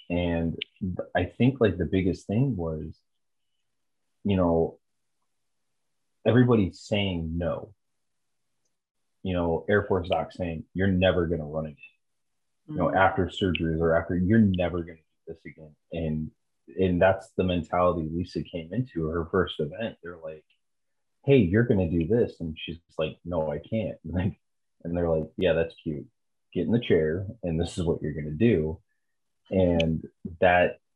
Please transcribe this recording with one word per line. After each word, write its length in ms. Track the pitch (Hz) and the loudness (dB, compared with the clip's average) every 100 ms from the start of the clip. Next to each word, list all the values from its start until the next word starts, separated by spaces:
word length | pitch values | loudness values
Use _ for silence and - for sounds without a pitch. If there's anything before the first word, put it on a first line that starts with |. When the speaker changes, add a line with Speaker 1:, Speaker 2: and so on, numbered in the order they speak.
| - | -6
Speaker 1:
And 480 | 87 87 85 82 - - - | -2 0 0 -2 -4 -10 -8
th-, 160 | 95 87 - 87 | -8 -6 -4 -2
I 80 | 90 - | -2 2
think, 220 | 120 131 | 2 4
like, 180 | 107 87 | 0 0
the 60 | |
biggest 420 | 78 95 92 82 - | -2 0 0 -2 -2
thing 300 | 104 139 101 | 0 0 -2
was, 420 | 82 78 80 - _ _ _ _ _ _ _ _ _ _ _ _ | -4 -6 -8 -14 _ _ _ _ _ _ _ _ _ _ _ _
you 120 | 101 95 | -2 2
know, 420 | 87 82 80 - _ _ _ _ _ _ _ _ _ _ _ _ _ _ 113 | 2 2 0 -4 _ _ _ _ _ _ _ _ _ _ _ _ _ _ 2
everybody 460 | 113 123 113 90 | 4 6 4 2
saying 600 | - - 104 98 87 80 82 | -2 -4 -2 0 -2 -4 -4
no. 340 | 85 - - _ _ _ _ _ _ _ _ _ _ _ _ _ _ _ | -4 -4 -10 _ _ _ _ _ _ _ _ _ _ _ _ _ _ _
You 120 | 95 | -6
know, 300 | 90 85 82 - | -2 0 -2 0
Air 160 | 104 | 0
Force 240 | 101 95 82 | 2 -2 0
doc 240 | 85 80 | -2 -4
saying, 320 | - 87 80 - | -6 -6 -6 -8
"You're 120 | 90 98 | -2 0
never 380 | 92 92 90 85 | 4 4 4 0
gonna 180 | 82 73 | -2 -4
run 200 | 78 78 | -6 -8
again." 100 | 73 - _ _ _ _ _ _ _ - | -10 -20 _ _ _ _ _ _ _ -10
You 80 | 151 | -2
know, 100 | 82 | 0
Speaker 2:
Mm-hmm. 100 | 90 | 4
Speaker 1:
after 300 | 95 - 87 | 2 2 -2
surgeries 540 | - 95 80 82 80 | -2 -2 0 -2 0
or 140 | 82 82 | 2 2
after, 200 | 82 90 | 0 -2
"You're 220 | 92 113 | 4 4
never 440 | 104 90 87 87 | 4 2 -2 -4
gonna 140 | 85 82 | -8 -14
do 360 | _ _ - | _ _ -18
this 100 | 80 | -16
again." 300 | 85 76 78 76 - | -18 -20 -20 _ -12
And, 380 | 82 80 78 78 _ _ _ - - | -6 -4 -4 -6 _ _ _ -12 -2
and 220 | 92 87 | 0 4
that's 300 | 92 95 - - | 4 2 -4 -2
the 80 | |
mentality 640 | 92 87 80 90 90 85 78 | 0 0 -2 2 2 2 -4
Lisa 320 | 85 92 87 | -6 -6 -6
came 300 | 76 87 80 | -8 -10 -8
into 340 | 104 127 85 78 | -6 -4 -4 -4
her 180 | 85 80 | -4 -2
first 300 | 95 85 - | 0 0 -2
event. 360 | 73 90 110 - | -6 -6 -8 -10
They're 160 | 85 87 | -16 -14
like, 220 | 80 78 _ _ _ _ _ _ _ _ | -14 -14 _ _ _ _ _ _ _ _
"Hey, 120 | - 139 | 4 6
you're 260 | 87 104 | 6 4
gonna 260 | 120 104 90 | 4 2 2
do 160 | 85 82 | 0 2
this." 340 | 117 - - | 2 0 -2
And 160 | 82 78 | -10 -10
she's 200 | - 80 _ - | -12 -14 _ -6
like, 200 | 78 - | -6 -6
"No, 260 | 87 87 78 | -8 -4 -4
I 80 | 73 | -6
can't." 400 | - 110 90 - | -6 -6 -6 -8
<laughs> 40 | |
Like, 340 | 80 90 95 - _ _ _ _ | -6 -2 -2 -4 _ _ _ _
and 120 | 85 87 | -6 -2
they're 120 | 85 | 0
like, 180 | 80 78 - | 0 -2 0
"Yeah, 160 | 90 | 2
that's 200 | 80 82 - | 2 0 -4
cute. 240 | 82 73 65 _ _ _ _ | -8 -8 -10 _ _ _ _
Get 120 | 90 82 | -4 0
in 60 | |
the 80 | 117 | 0
chair, 460 | - 90 78 82 101 - | 2 2 2 -2 -6 -8
and 180 | 87 80 | -4 -2
this 160 | 85 - | -4 -4
is 60 | |
what 160 | 85 - | -2 -2
you're 120 | 78 | -4
gonna 160 | 76 76 | -8 -6
do." 480 | 76 117 95 78 82 _ _ _ _ _ _ - | 0 2 2 0 -6 _ _ _ _ _ _ -4
And 560 | 95 92 85 82 80 - _ - 85 | 2 4 4 2 -2 -6 _ -12 2
that 380 | 92 90 87 - _ | 4 4 2 -2 _